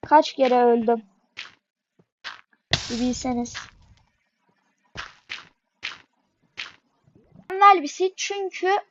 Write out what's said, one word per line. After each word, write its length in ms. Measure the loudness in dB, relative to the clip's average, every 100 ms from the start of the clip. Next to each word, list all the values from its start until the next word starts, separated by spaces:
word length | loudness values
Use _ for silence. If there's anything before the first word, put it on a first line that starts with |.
Kaç 280 | 4 4 4
kere 320 | 0 2 4
öldüm. 380 | 4 2 0 -2 -4 _ _ -20 -20 _ _ _ _ _ _ _ -20 -20 _ _ _ -6 -4
Bir 100 | -4
bilseniz. 540 | -4 -4 -6 -6 -8 -12 -18 _ _ _ _ _ _ _ _ _ _ _ _ -16 -16 _ _ -18 -18 _ _ _ -16 -16 _ _ _ _ _ -20 -20 _ _ _ _ _ _ -20 _
Mükemmel 320 | 4 6 6
bir 60 | 0
şey 240 | -4 -4 -4
çünkü 520 | -8 -6 -8 -4 -2 -2 -4